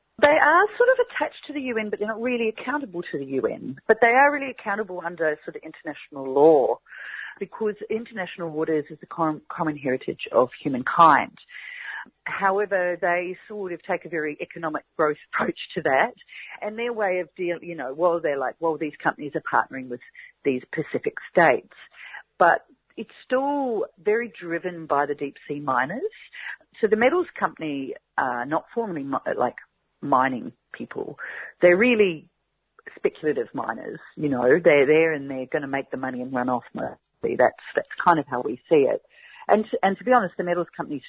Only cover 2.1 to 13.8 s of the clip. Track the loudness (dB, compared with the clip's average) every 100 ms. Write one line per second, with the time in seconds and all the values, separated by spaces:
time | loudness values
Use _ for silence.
2.1 | -4 -2 0 -2 -4 -6 -6 -6 -10 -6
3.1 | -8 -4 -2 -2 -4 -10 -6 2 4 6
4.1 | 6 6 4 -6 -8 -6 -4 -4 -6 -8
5.1 | -2 -2 -2 -8 -12 -14 -14 -12 -12 -14
6.1 | -10 0 6 8 8 4 -2 _ -18 -14
7.1 | -14 -14 -12 -12 -6 -6 -4 -6 -6 -6
8.1 | -10 -10 -8 -8 -4 0 0 -2 -12 -12
9.1 | -2 -2 -2 -10 -6 -4 -4 -2 -4 -4
10.1 | -8 0 2 2 0 -6 -4 -2 6 6
11.1 | 6 0 _ _ -18 -16 -16 -14 -14 -14
12.1 | _ -12 -2 0 0 0 -2 -2 -2 -2
13.1 | -2 -4 -10 -12 -10 -10 -10